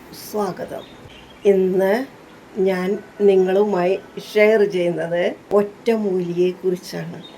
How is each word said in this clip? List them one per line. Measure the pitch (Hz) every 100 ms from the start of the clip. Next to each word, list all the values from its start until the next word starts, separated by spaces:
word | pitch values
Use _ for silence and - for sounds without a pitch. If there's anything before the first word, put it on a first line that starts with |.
| - -
സ്വാഗതം. | - 214 196 - - 135 - - - - - - 202
ഇന്ന് | 190 185 190 190 226 269 - - - - 214 190
ഞാൻ | 180 185 202 - - 202
നിങ്ങളുമായി | 190 185 190 208 180 180 190 - 190 -
ഷെയർ | 208 214 220 202
ചെയ്യുന്നത് | 180 175 156 165 170 196 - - 202
ഒറ്റമൂലിയെക്കുറിച്ചാണ്. | 202 - 233 220 202 185 175 175 180 180 185 180 - 170 165 165 -